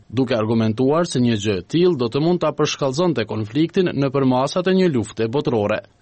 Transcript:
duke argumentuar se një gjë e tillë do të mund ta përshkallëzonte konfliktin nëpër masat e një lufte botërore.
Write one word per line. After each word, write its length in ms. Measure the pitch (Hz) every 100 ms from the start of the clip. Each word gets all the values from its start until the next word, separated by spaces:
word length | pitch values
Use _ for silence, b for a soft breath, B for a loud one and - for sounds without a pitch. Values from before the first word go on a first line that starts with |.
| -
duke 260 | 110 127 120
argumentuar 720 | 110 113 110 110 131 156 175
se 120 | 131
një 160 | 120
gjë 240 | 110 107 95
e 40 |
tillë 340 | - 160 180 147
do 80 | 120
të 140 | 139
mund 180 | 160 175
ta 120 | 156
përshkallëzonte 760 | 143 151 - 139 131 180 123 107
konfliktin 600 | 110 107 135 160 196 180
nëpër 380 | 135 139 139
masat 440 | 131 127 139 185 185
e 20 |
një 220 | 190 185
lufte 320 | 127 104 - 113
botërore. 540 | 139 131 117 101 107 - _